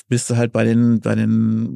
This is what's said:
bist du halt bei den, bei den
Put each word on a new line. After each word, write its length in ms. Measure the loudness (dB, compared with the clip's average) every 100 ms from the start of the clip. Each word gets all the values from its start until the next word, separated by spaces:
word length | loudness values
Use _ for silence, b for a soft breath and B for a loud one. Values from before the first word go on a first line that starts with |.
| -4
bist 200 | -4 -2
du 80 | -2
halt 160 | 0
bei 100 | 0
den, 360 | 2 2 2 2
bei 160 | 0 -2
den 580 | 0 0 0 -2 -4